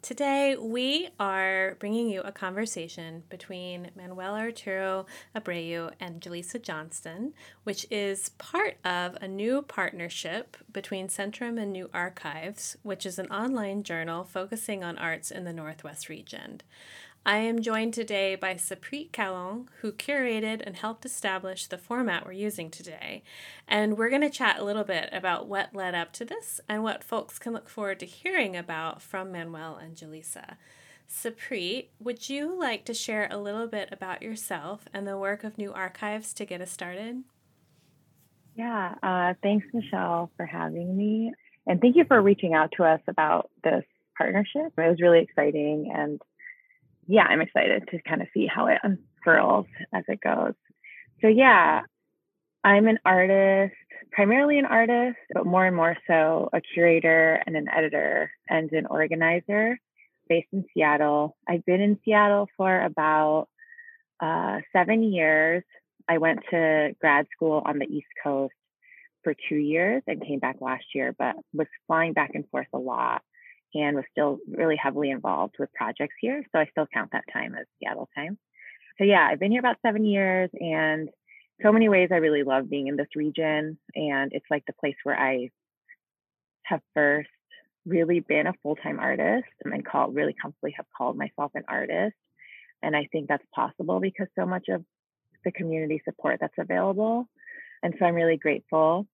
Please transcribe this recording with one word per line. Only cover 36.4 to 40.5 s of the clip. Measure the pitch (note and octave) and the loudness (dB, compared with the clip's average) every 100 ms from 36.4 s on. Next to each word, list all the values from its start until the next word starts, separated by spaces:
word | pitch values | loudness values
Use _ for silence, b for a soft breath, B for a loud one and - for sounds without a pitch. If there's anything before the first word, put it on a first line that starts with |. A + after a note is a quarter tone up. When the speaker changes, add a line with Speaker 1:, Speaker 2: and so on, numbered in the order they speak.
Speaker 1:
get | G3+ F3+ | -10 -10
us | F3+ | -12
started? | - F3+ F3+ A3 B3+ C4 _ _ _ _ _ _ _ _ _ _ _ _ A3+ | -12 -12 -10 -10 -12 -14 _ _ _ _ _ _ _ _ _ _ _ _ -10
Speaker 2:
Yeah, | A#3 A3 F#3 - | -6 -4 -4 -4
uh, | F#3+ F#3 F3+ F#3 | -2 0 0 0
thanks, | G3+ G#3 - | 0 0 0
Michelle, | A#3 - F#3+ F3+ E3+ E3+ - | -8 -6 -4 -2 -2 -4 -10
for | |
having | E3+ | -10